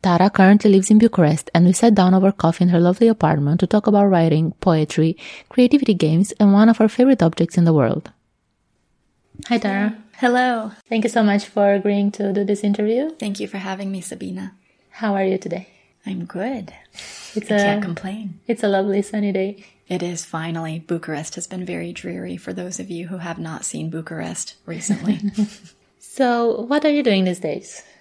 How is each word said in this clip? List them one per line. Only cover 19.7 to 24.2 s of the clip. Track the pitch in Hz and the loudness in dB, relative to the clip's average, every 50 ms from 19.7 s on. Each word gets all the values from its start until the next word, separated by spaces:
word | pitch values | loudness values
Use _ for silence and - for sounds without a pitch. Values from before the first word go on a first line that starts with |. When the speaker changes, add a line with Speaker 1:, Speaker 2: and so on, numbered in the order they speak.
| _ _ _ _ | _ _ _ _
Speaker 2:
It | 185 180 175 | -8 -6 -6
is, | 175 175 160 - | -6 -8 -10 -12
finally. | - - 160 160 170 165 165 165 160 160 165 | -10 -10 -10 -8 -8 -8 -8 -8 -8 -10 -10
Bucharest | 160 - 175 170 165 - 156 143 156 - - | -8 -8 -8 -8 -6 -8 -10 -10 -10 -10 -12
has | - 165 | -12 -12
been | - - 185 180 | -12 -12 -12 -10
very | 175 175 170 170 175 175 | -10 -10 -10 -10 -10 -12
dreary | - - 175 170 180 185 180 175 | -12 -12 -12 -12 -10 -10 -10 -12
for | 175 - 180 185 | -12 -12 -12 -12
those | 185 180 180 180 - | -10 -10 -12 -12 -12
of | 185 190 | -12 -12
you | 180 170 175 170 | -12 -12 -10 -12
who | 190 180 | -12 -12
have | 170 175 165 - | -10 -12 -10 -10
not | 165 165 160 - - | -10 -12 -12 -12 -12
seen | - - 156 156 160 | -12 -10 -10 -10 -8
Bucharest | 165 165 160 - 165 160 | -10 -10 -12 -12 -12 -12